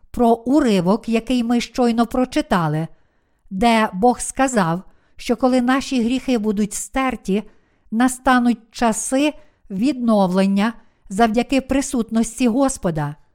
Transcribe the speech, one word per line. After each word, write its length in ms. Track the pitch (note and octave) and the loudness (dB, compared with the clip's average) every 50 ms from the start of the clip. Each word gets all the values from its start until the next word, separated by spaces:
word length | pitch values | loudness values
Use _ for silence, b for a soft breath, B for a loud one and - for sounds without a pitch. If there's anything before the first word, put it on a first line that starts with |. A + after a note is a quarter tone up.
| b b | b b
про 180 | - - B3 A3+ | -4 0 2 2
уривок, 800 | A#3 A#3 A#3 B3 C4 D#4 D4 A#3+ G#3 F#3+ E3 F3 G3+ A3+ - - | 2 2 0 0 2 2 4 4 2 2 2 2 0 0 -2 -2
який 340 | A3+ A3+ A3+ - C4 B3 A#3 | -2 -2 -2 -2 -2 -2 0
ми 180 | A#3 B3 A#3+ | 0 0 -2
щойно 440 | A3+ - - - B3 A#3+ A#3 A#3 A#3+ | -2 -4 -2 0 0 0 2 0 0
прочитали, 840 | A3+ - B3 B3+ B3 - D#4 D4 - A#3 F3+ E3+ D#3 D3+ D#3 E3 D#3+ - - _ _ _ _ _ _ _ _ _ - | 0 0 -2 -2 0 -2 -4 -2 0 0 0 0 0 -2 -4 -6 -8 -12 -18 _ _ _ _ _ _ _ _ _ -12
де 400 | G3 F#3+ A#3 A#3+ A3+ A3+ A3 G#3+ - | -4 0 2 2 4 4 2 0 0
Бог 260 | F3+ G#3 B3 A#3+ - | 2 2 2 2 0
сказав, 600 | - - - - C4 C4+ B3+ A3+ F#3 D#3+ E3 F3+ F#3+ - - _ _ _ _ | -4 -8 -2 0 0 0 2 2 2 2 0 -2 -6 -12 -20 _ _ _ _
що 200 | - - - A#3+ | -12 -4 -4 -2
коли 260 | - - B3+ B3 B3+ | 0 2 2 2 2
наші 420 | A#3+ A#3+ C4 C#4 B3+ - C4+ B3+ A3+ | 2 2 0 0 -2 -2 -2 -2 0
гріхи 340 | A#3 B3+ B3+ - - B3+ A#3 | 0 -2 -2 -2 -2 -2 0
будуть 360 | G#3 G#3+ G#3+ G3 G#3+ G3+ - | 0 -2 -2 -2 -4 -4 -6
стерті, 680 | - - - - C4+ C4+ C4 B3 G#3+ - - F#3 G#3 G#3+ b b b b b b b b b | -8 -12 -6 -4 -4 -2 -2 -4 -6 -4 -4 -4 -4 -4 b b b b b b b b b
настануть 680 | - A3 B3 C4 B3+ - - C4+ B3+ B3+ A#3+ A#3+ A#3+ - - _ | -2 0 0 0 0 0 0 2 2 4 4 2 0 -2 -6 _
часи 640 | _ - B3 A#3 G#3+ - - - C4 C4+ C#4+ D4+ D4 b b b b b b - | _ -2 -2 0 0 -2 -4 -2 -2 0 0 0 -2 b b b b b b -10
відновлення 1040 | G3+ F#3 A3 C#4 D4 B3+ A#3+ A3+ A3 G#3 G3 F3+ F3+ F#3+ F#3+ G3 G3 G3 G3 A#3 A#3 b b b b b b b | -6 -2 -2 -2 -2 0 0 2 2 2 2 2 2 2 2 2 2 0 0 -2 -4 b b b b b b b
завдяки 520 | G3 F#3+ A#3 A3+ G#3+ A#3+ A#3+ A#3+ C#4 C4 | 0 0 0 2 2 0 -2 0 0 -2
присутності 880 | C4 C4 C4+ C#4 C4+ - - B3 A3 - A3 A3+ A#3 A3 - - C4 A#3+ | 0 0 -2 -2 -2 -2 -4 -4 -4 -2 -2 -2 -2 -2 -2 -2 0 0
Господа? 680 | G#3+ C4 C#4 C4+ - - - F#3+ E3 D#3 D3 C#3+ D3+ - _ _ _ | 2 2 0 0 -2 -4 -4 -4 -4 -4 -6 -6 -8 -12 _ _ _